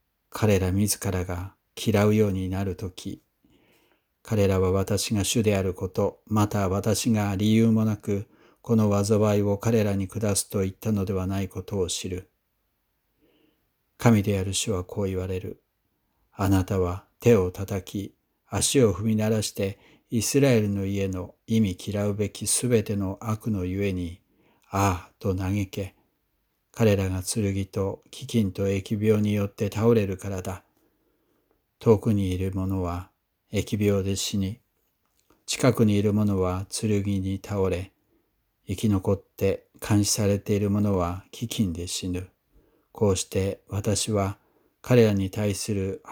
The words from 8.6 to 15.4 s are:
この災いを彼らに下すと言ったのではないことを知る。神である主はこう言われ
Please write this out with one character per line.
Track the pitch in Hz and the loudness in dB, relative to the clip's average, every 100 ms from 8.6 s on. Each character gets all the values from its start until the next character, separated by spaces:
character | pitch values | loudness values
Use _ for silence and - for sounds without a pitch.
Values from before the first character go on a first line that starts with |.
こ | - 113 | 0 2
の | 107 101 | 4 2
災 | 101 104 107 104 | 2 2 4 2
い | |
を | 101 101 | 2 0
彼 | 117 117 | 0 2
ら | 104 | 2
に | 98 95 | 0 -4
下 | 110 107 101 | -4 -2 -2
す | - | -2
と | 104 | -2
言 | 95 | -4
っ | |
た | - 113 | -4 -2
の | 104 | -2
で | 95 | -2
は | 95 92 | -2 -2
な | 98 | -4
い | 95 | -4
こ | - | -8
と | - 101 | -6 -4
を | 85 | -2
知 | - 95 | -4 -8
る。 | 90 - _ _ _ _ _ _ _ _ _ _ _ _ _ _ _ _ - | -8 -12 _ _ _ _ _ _ _ _ _ _ _ _ _ _ _ _ 0
神 | 120 110 | 4 4
で | 101 98 | 4 0
あ | |
る | 95 | -2
主 | 95 - | -4 -2
は | 92 | -4
こ | 92 - | -4 -6
う | 98 | -4
言 | 92 | -4
わ | 92 | -4
れ | 92 | -6